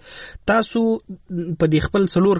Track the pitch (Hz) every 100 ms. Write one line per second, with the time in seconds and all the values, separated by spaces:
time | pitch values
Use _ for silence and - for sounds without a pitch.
0 | - - - - - 220 220 233 226 226
1 | - 190 - 180 175 160 160 156 - 202
2 | 196 185 190 180